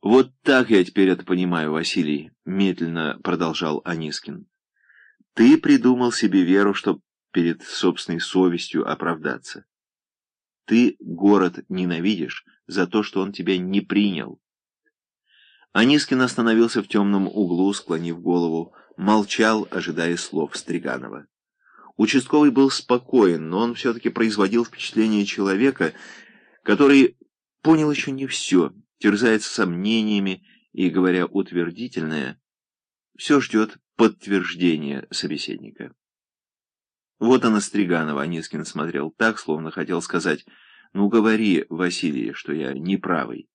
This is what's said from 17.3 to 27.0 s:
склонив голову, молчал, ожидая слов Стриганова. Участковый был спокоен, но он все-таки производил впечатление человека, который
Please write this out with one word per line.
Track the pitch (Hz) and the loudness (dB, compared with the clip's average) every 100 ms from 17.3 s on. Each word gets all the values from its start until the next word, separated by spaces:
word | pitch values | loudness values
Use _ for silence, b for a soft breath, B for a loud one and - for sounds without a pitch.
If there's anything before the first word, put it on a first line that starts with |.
| 104 92 87 95 | -2 -2 2 0
склонив | 101 - 82 85 85 | 0 -6 -6 -4 -6
голову, | 87 87 85 82 85 b b - | 0 0 0 -4 -8 b b -6
молчал, | 95 107 101 - 110 110 - | 0 2 0 0 2 2 -2
ожидая | 92 87 80 85 87 | -8 -6 -4 -4 -4
слов | - 80 73 - | -6 -6 -6 -8
Стриганова. | - 85 - 65 60 60 - _ _ _ b b b - | -8 -8 -6 -8 -10 -16 -18 _ _ _ b b b -2
Участковый | 110 135 - 151 147 | 2 2 2 4 4
был | 120 135 | 6 2
спокоен, | - - 123 - 127 98 82 80 | 2 -2 -2 2 4 4 2 -4
но | 92 | -4
он | 117 | -4
все-таки | 117 127 117 117 | -2 -4 -2 -4
производил | - 113 104 98 113 120 | -2 -2 0 0 0 -2
впечатление | - - 110 110 107 101 | -8 -6 0 0 0 -2
человека, | - 98 95 135 131 82 B B B B B B B | -2 -2 0 0 0 -6 B B B B B B B
который | - 104 143 139 | -2 4 6 8